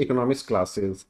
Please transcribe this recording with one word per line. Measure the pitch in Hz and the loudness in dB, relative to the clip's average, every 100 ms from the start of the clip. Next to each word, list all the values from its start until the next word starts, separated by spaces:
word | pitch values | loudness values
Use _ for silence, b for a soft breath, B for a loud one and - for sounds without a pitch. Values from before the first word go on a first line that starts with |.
Economics | 139 127 123 135 | 2 2 2 0
Classes। | - 104 92 - 98 95 - | 0 0 0 -2 -4 -6 -4